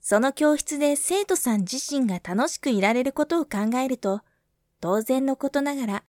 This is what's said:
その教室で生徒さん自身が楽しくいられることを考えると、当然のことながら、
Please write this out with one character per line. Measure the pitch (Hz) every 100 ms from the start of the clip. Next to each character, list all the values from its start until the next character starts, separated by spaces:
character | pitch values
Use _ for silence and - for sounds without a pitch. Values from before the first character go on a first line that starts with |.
そ | - 208
の | 262
教 | 269 302 294
室 | - 294
で | 294 285
生 | - 381 403
徒 | 381
さ | - 214
ん |
自 | 180 262
身 | - 285 240
が | 180
楽 | - 185 302
し | -
く | 285
い | 214
ら | 196
れ | 233
る | 262
こ | 269 294
と | 330
を | 294
考 | 202 214 247
え | 262
る | 254
と、 | 196 196 _ _ _ _ _ _
当 | 165 202
然 | 220 262 269
の | 269
こ | 277
と | 285
な | 285 285
が | 233
ら、 | 202 _